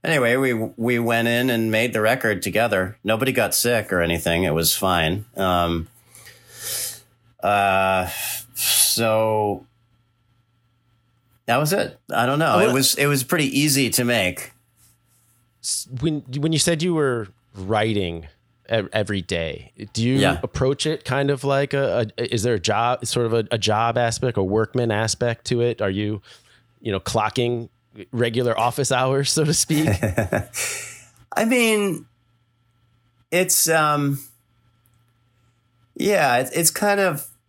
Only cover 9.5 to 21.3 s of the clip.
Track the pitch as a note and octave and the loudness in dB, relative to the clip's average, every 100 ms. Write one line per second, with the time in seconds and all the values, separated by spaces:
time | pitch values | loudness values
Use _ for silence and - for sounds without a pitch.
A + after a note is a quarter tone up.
9.5 | G2 - _ _ _ _ _ _ _ _ | -2 -10 _ _ _ _ _ _ _ _
10.5 | _ _ _ _ _ _ _ _ _ - | _ _ _ _ _ _ _ _ _ 0
11.5 | A#2+ D3+ G3 - - - - B2 C#3+ E3 | 0 2 0 -2 -8 -4 0 2 2 2
12.5 | G#2+ A#2+ B2+ C3+ - C#3+ C#3+ B2+ - C#3+ | 4 4 4 2 2 2 0 0 0 2
13.5 | C#3 D3+ C3+ A#2+ - A#2+ A#2+ F2+ F2 - | 2 2 2 2 0 2 2 0 -4 -14
14.5 | _ _ _ _ _ _ _ _ _ _ | _ _ _ _ _ _ _ _ _ _
15.5 | _ - - - B2 D#3 D3+ C3 C#3 D#3 | _ -8 -6 -8 -4 -4 -4 -6 -4 -2
16.5 | D#3+ E3+ D#3+ F3 E3 C#3+ A#2+ G2+ _ _ | 0 0 0 0 2 0 0 -6 _ _
17.5 | F#2+ F#2 G#2+ A2 G#2 F2+ E2 D#2 _ _ | -12 0 2 2 0 -2 -6 -14 _ _
18.5 | _ - A2+ F#2+ G#2+ G2+ G2 F2 F2 E2 | _ -4 -4 0 -2 -2 -4 -4 -4 -4
19.5 | C#2+ - - G#2 A2 A#2 C3+ F#2+ E2 - | -8 -16 -18 -10 -2 0 2 2 0 -4
20.5 | - C3 C#3+ D#3 - - C3 C#3 | -2 0 0 -4 -4 -4 0 0